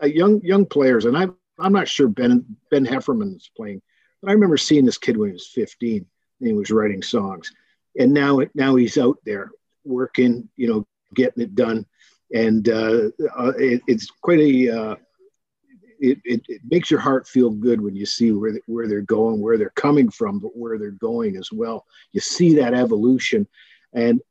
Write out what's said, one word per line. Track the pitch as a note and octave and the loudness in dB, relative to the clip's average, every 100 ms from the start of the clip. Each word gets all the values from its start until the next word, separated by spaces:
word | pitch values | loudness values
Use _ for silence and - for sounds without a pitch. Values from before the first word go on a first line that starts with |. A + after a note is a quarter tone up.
Uh, | D3 | -2
young, | D3+ G3 G#3+ | 2 2 2
young | F3 G3 | 2 2
players, | F#3 D3 C3 A#2+ | 2 2 2 2
and | A2+ D3 | 2 0
I'm, | F#3 - _ - | -2 -6 _ -6
I'm | F#3+ | 0
not | G3+ - | 0 0
sure | - C3 | 2 0
Ben, | G#2 B2 B2 A#2+ G#2+ - | 2 2 2 0 -16 -2
Ben | C#3+ | 0
Heffernan | B2+ C3 - A#2 G2+ | 0 -4 -4 -4 -4
is | F2+ - - | -8 -18 -16
playing, | G#3+ - _ _ _ _ | -14 -14 _ _ _ _
but | - | 0
I | |
remember | G#3+ G3 D3 | 4 4 2
seeing | - D3 | 4 4
this | B2+ - | 4 2
kid | - A2 | -2 -2
when | G#2 | -2
he | |
was | F2+ - | -6 -12
fifteen, | - G#2+ - A#2 G#2+ F2+ _ _ - | -8 -8 -6 -6 -6 -8 _ _ -8
and | A#2+ | -4
he | |
was | G#2 G2 | -2 0
writing | A2 G#2 F#2+ | 0 0 -4
songs. | - A#2 G2 F#2 - - _ _ _ - | -4 -4 -4 -8 -16 -20 _ _ _ 0
And | B2+ | 2
now, | D3 C#3+ C#3 - | 4 2 0 0
now | D3 C3+ C3 | -2 2 2
he's | A2+ C#3+ | 2 2
out | A#2+ - | 0 0
there | A2 G2+ G2 - _ _ | -4 -10 -10 -20 _ _
working, | C#3+ B2 B2+ - B2 A#2+ A2+ - | -8 -6 -4 0 2 0 -6 -6
you | A#2 | -2
know, | G#2+ - _ _ | -2 -4 _ _
getting | - B2+ - | -2 -2 -2
it | A2+ G2+ | -6 -2
done. | A#2 A2+ G#2+ _ _ _ - | -2 -2 -8 _ _ _ -8
And, | A2+ A2+ A2 G#2+ | -2 0 2 2
uh, | A2 A2 A#2 A2 - D3+ - | 0 2 0 0 -2 -6 -2
uh, | B2 B2+ | -4 0
it, | C3 B2 - | 0 0 0
it's | A2+ - | -2 -4
quite | - - E3+ | -10 0 4
a, | D3+ B2+ B2 | 4 4 2
uh, | A2+ G#2+ G#2 _ _ _ _ _ _ _ A3 _ - | -2 -6 -10 _ _ _ _ _ _ _ _ _ -2
it, | B2 - | 0 0
it, | - A#3 - | -2 -6 -6
it | A#2+ A#2 | -14 -2
makes | F3 - | -2 0
your | C#3 | 0
heart | C3+ C3 - | 0 -2 0
feel | C3 A#2+ | 2 2
good | G#2+ A#2+ A2+ | 2 0 0
when | G#2 G2 | -2 -6
you | G2+ | -8
see | - A#2 | -2 0
where, | G#2 A2 | 0 -2
th-, | G#2+ - | -6 -8
where | A#2 A2+ | -8 -6
they're | G#2 | -6
going, | G2+ G#2+ A2+ G#2+ | -2 0 0 0
where | G#2+ A2+ | 0 0
they're | G2+ | 0
coming | - C#3+ D3 A#2+ | -2 0 4 2
from, | - G#2+ G2 | 0 -6 -6
but | G#2+ A#2 | -8 -12
where | A#2 A2 | -10 -8
they're | G#2 | -8
going | G2 A2+ A#2 A2 F#2+ | -8 -6 -4 -4 -6
as | F#2 | -10
well. | A2 A2+ A2 - _ _ | -8 -6 -8 -14 _ _
You | G2+ | -8
see | - - F3 D3+ | -4 2 4 6
that | B2 | 4
evolution. | B2 A#2 G#2+ A#2 C3 - A2+ G2+ _ _ _ _ | 2 0 2 2 2 0 -2 -2 _ _ _ _
And | A#2+ A#2 A#2+ - | -4 0 0 -2